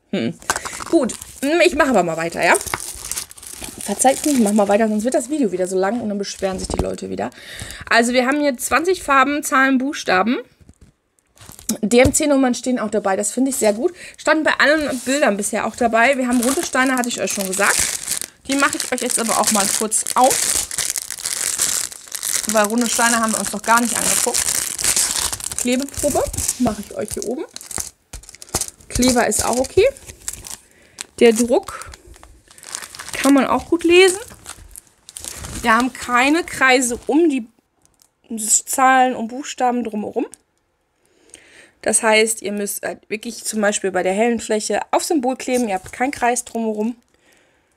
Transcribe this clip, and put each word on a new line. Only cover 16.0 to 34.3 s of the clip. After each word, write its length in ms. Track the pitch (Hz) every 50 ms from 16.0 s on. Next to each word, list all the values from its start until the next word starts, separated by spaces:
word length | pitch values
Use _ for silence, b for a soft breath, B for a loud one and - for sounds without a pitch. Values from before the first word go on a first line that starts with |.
| 233 262 285 254
Wir 100 | 262 240
haben 120 | 247 254
runde 200 | 226 247 277 349 330
Steine, 320 | - - 262 254 269 262
hatte 120 | 254 240 247
ich 120 | - -
euch 120 | 202 196
schon 140 | - 208 196
gesagt. 300 | 185 190 190 196 165 - - - - - - - - - B B B B B B -
Die 80 | 269
mache 200 | 277 277 294 294
ich 160 | 302 - -
euch 80 | 254 247
jetzt 180 | 226 247 - 247
aber 220 | 233 226 - -
auch 100 | 214 -
mal 140 | 214 202 196 202 - -
kurz 260 | 220 208 - - - - -
auf. 220 | - 254 269 254 - - - - - - - - - - - - - - - - - - - - - - - - - - - - - - - - - - - - - - - - - - -
Weil 140 | 214 220 208
runde 220 | 202 220 240 240 220
Steine 300 | - - 233 233 240 226
haben 120 | 226 226
wir 80 | 214 202
uns 120 | 202 -
noch 100 | - 202
gar 180 | - 214 226 233
nicht 160 | 240 226 -
angeguckt. 440 | - - 185 190 - - 240 247 - - - - - - - - - - - - - - - - - - - - - - - - -
Klebeprobe 640 | - 247 247 254 277 277 - - - 285 - 370 523 - - - - - - -
mache 240 | 247 233 208 196 202
ich 80 | - -
euch 140 | - - - -
hier 120 | - -
oben. 180 | - 247 294 381 494 - - - - - - - - - _ _ _ - - - - - - - - - - - - - _ - -
Kleber 380 | - - 247 254 247 247 -
ist 180 | - 214 - -
auch 140 | - - 247
okay. 300 | 269 - - - 415 554 539 - - - - - - - - - - - - B B B B B B B B B B B B -
Der 140 | 240 233
Druck 580 | 226 220 240 233 247 359 - - - - - - - - - - - - - - - _ _ B B B B B - - - - - - - -
kann 220 | - - - 269 277
man 120 | 277 247
auch 200 | - - 262 269 -
gut 160 | 339 339 -
lesen. 340 | 330 349 359 381 381 359 403 466 -